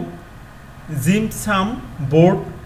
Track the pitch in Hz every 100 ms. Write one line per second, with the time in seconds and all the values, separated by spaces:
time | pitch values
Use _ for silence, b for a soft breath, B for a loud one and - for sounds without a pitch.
0 | - - - - - - - - - 147
1 | 120 208 220 - 214 196 202 254 - -
2 | 131 156 175 190 - -